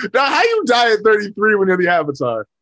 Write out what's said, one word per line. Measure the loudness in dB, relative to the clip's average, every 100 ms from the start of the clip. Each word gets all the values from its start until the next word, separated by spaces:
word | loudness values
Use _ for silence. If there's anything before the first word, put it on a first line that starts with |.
| -4
Now, | -2
how | 0 0
you | 0 0 0
die | 2 2
at | 2
thirty-three | 2 2 -2 -2 0
when | 2 2
you're | 2
the | 2
Avatar? | 0 -2 -4 -4 -4 -8 _